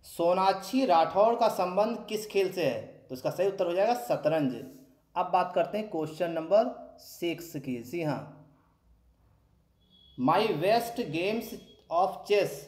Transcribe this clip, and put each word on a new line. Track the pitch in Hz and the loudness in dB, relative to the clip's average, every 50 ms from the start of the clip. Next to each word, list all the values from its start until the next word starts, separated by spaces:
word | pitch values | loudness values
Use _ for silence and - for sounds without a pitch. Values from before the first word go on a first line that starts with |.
| _ | _
सोनाक्षी | - - - 170 170 185 185 190 196 190 190 - - - 262 269 | -16 -4 0 2 2 4 4 4 2 2 2 -4 -2 0 0 4
राठौड़ | 247 170 160 160 156 - 185 208 233 233 | 6 6 6 6 4 6 4 6 6 6
का | 233 233 | 4 2
संबंध | 208 - - 185 180 180 196 214 233 233 226 - - | 2 2 0 -2 0 2 0 0 0 -2 -6 -8 -6
किस | 220 202 - | -6 -6 -6
खेल | - - 196 190 185 | 0 0 0 0 2
से | 185 180 160 | 0 0 0
है? | 135 120 110 | 0 0 -2
तो | 110 - - - - _ 131 | -8 -12 -18 -20 -14 _ -12
इसका | 127 - 151 | -6 -4 -4
सही | 147 - 185 | -2 0 0
उत्तर | 196 190 - 185 | 0 0 0 -2
हो | 170 170 | 0 2
जाएगा | 180 196 233 240 | 2 2 2 0
शतरंज। | 240 - - 160 135 - 156 160 160 143 127 123 113 98 - - - - _ _ _ _ _ _ | -2 -2 -4 -4 0 0 0 0 2 0 0 -2 -4 -12 -14 -18 -20 -20 _ _ _ _ _ _
अब | 175 180 175 190 | -4 -2 2 2
बात | 180 175 - - | 0 0 2 0
करते | 185 165 - - | 0 0 0 -2
हैं | 208 214 214 | -6 -6 -4
क्वेश्चन | - 160 156 151 - - 180 165 | -6 -6 -6 -6 -4 -4 -4 -4
नंबर | 165 160 160 165 196 214 240 254 - - - - - - | -4 -6 0 4 4 4 4 2 -4 -10 -16 -20 -20 -20
सिक्स | - - - - 175 170 160 - - - - | -20 -20 -12 -6 -6 -6 -6 -6 -10 -12 -12
की। | 147 139 135 123 120 117 | -10 -6 -6 -8 -8 -8
जी | - - 175 | -8 -6 -4
हाँ, | 165 151 135 - - - - - - _ _ _ _ _ _ _ _ _ _ _ _ _ _ _ _ _ _ _ _ _ _ _ _ _ _ _ _ _ _ _ _ - - - | -4 -4 -4 -4 -8 -14 -18 -20 -20 _ _ _ _ _ _ _ _ _ _ _ _ _ _ _ _ _ _ _ _ _ _ _ _ _ _ _ _ _ _ _ _ -20 -8 -2
My | 123 143 165 190 | 0 2 4 4
Best | 220 220 180 147 165 196 220 233 226 - - - | 2 2 0 0 2 2 2 2 0 -2 -6 -8
Games | 233 147 147 165 180 202 220 233 220 - - - - - - _ _ _ 160 | -8 -6 -4 -2 -2 -2 -2 -4 -6 -8 -14 -18 -18 -20 -20 _ _ _ 0
of | 170 190 190 - - - | 0 0 0 -2 -8 -2
Chess | - 208 202 180 147 - - - | 2 2 2 2 0 -4 -12 -16